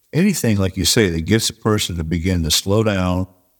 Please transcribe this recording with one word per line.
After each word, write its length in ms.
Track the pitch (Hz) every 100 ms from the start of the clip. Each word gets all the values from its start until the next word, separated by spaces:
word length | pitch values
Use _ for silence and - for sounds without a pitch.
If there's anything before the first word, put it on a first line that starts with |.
| _
anything, 460 | 143 208 175 120 101
like 180 | 95 95
you 80 |
say, 240 | 85 - 101
that 120 | 82
gets 260 | 85 110 -
a 60 |
person 420 | - 113 107 - 87
to 80 |
begin 380 | 78 85 90 90
to 80 | 78
slow 320 | - 95 107
down, 460 | 107 98 90 90 95 _ _